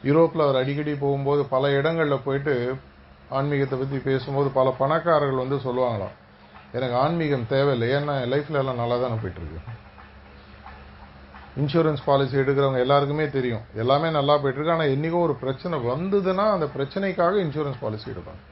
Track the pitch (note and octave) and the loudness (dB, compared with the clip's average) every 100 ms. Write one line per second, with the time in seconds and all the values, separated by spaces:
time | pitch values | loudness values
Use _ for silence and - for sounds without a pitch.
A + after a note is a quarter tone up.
0 | C3+ D#3 E3 E3 D3 C3 C3 C#3+ D3+ C#3+ | 4 4 4 4 2 2 0 -2 -4 -2
1 | C#3 C#3 C#3 C#3+ B2 C3 C#3 C#3 D3+ E3 | 0 0 0 0 2 0 2 2 2 0
2 | D3+ C#3 C3 C#3 D3 B2+ B2 C3+ - - | 0 0 0 -2 0 0 -2 -6 -10 -20
3 | - - - C3+ C#3+ C#3+ C3+ C3 C3+ C#3 | -20 -20 -6 -4 0 0 0 -2 -4 -4
4 | C3+ C3+ C#3+ C#3 C#3 C3+ C3 B2+ C3+ D#3+ | 0 -2 0 0 0 2 2 2 0 0
5 | E3+ D3+ C#3+ C3+ B2+ C#3 B2 B2 B2 G#2+ | 2 2 2 0 -2 -2 -2 0 0 -2
6 | F#2+ - - - - - - A#2+ C3 A#2+ | -6 -12 -20 -20 -20 -20 -10 -6 -2 2
7 | C#3+ E3+ D#3 C3+ A2+ C3+ C#3 B2 A#2 C#3+ | 2 0 0 -2 0 2 2 2 2 0
8 | D3 C#3 A#2+ C#3 D3 D3 C3 B2 A#2 B2 | 0 -2 0 -2 0 -2 -2 -2 -2 0
9 | B2+ A2+ G2+ F2 E2 E2 A2+ A2+ - - | 0 -2 -6 -8 -12 -12 -14 -16 -18 -20
10 | - - - - - - - - - - | -20 -20 -20 -20 -20 -20 -20 -18 -20 -20
11 | - - - - - C3+ C#3+ E3 D#3+ C#3+ | -20 -20 -20 -20 -12 -4 2 2 2 0
12 | - C#3 C3+ C3+ C3+ C#3 C#3 B2+ B2+ C#3+ | 2 2 4 2 2 4 2 2 4 4
13 | C#3+ D3 D3+ C3+ B2 A2 - G#2 A#2+ C#3+ | 4 0 -2 0 -2 -4 -8 -4 2 2
14 | E3 D#3 C#3 D3 C#3 C3 D#3 E3 D3+ C3+ | 2 0 2 2 2 -2 0 2 2 0
15 | D#3+ F3 E3 C#3 B2+ C3+ F3+ D#3 A#2+ C3+ | 0 0 0 0 -4 -4 -4 -2 -2 -2
16 | F#3+ G3+ F#3 F#3+ G#3+ G3 D3 C#3 C#3 G3 | 0 0 0 0 2 0 -2 -2 -4 -2
17 | G3 F3+ F3 G3+ E3 C#3+ C#3+ B2 A2 G#2+ | -2 2 2 2 0 -2 -4 -4 -6 -6
18 | A2+ F#2 F2 - - | -8 -12 -12 -16 -20